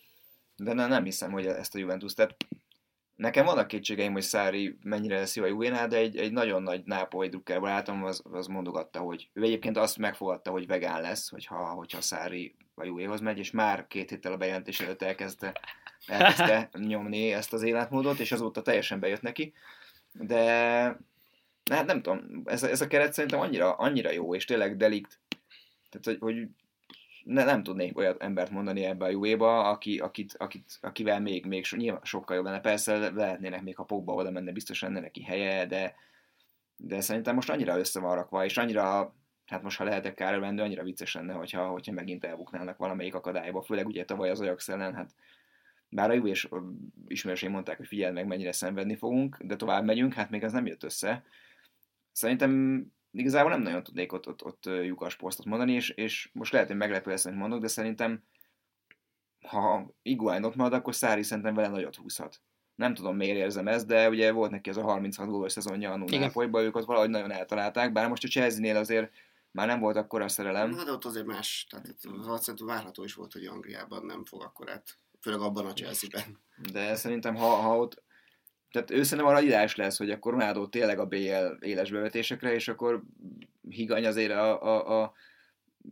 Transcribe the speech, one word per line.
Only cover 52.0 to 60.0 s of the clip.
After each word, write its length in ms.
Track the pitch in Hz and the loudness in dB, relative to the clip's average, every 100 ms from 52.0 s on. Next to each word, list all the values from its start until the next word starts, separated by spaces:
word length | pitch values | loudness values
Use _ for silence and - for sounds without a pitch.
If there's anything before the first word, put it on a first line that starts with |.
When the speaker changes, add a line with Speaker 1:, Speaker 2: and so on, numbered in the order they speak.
| _ | _
Speaker 1:
Szerintem 720 | - 117 127 139 135 135 135 - _ _ | -2 2 4 4 4 4 2 -2 _ _
igazából 380 | 98 127 143 151 | -2 2 6 6
nem 120 | 170 | 4
nagyon 200 | 101 87 | 0 -2
tudnék 300 | - - 90 | -4 -4 -4
ott, 160 | 92 - | -6 -10
ott, 160 | - | -12
ott, 220 | - - 92 | -12 -10 -4
ö, 160 | 92 | -2
lyukas 340 | 90 90 87 - | -2 -4 -6 -6
posztot 300 | 92 - 104 | -8 -6 -4
mondani, 260 | 113 123 | 0 2
és, 160 | 123 120 | 2 0
és 400 | - 110 - - | -2 -4 -4 -8
most 200 | 113 113 | -8 0
lehet, 140 | 127 101 | 2 2
hogy 100 | 101 | 2
meglepő 340 | 104 95 98 | 0 0 0
lesz, 140 | 95 | -2
amit 140 | 90 98 | -2 -4
mondok, 220 | 104 117 | -4 -2
de 80 | 110 | -2
szerintem, 540 | - 113 110 117 113 _ _ _ _ _ _ _ _ _ _ _ _ - | -2 -2 0 -2 -2 _ _ _ _ _ _ _ _ _ _ _ _ -6
ha 440 | 104 101 101 - - | 0 4 2 0 -8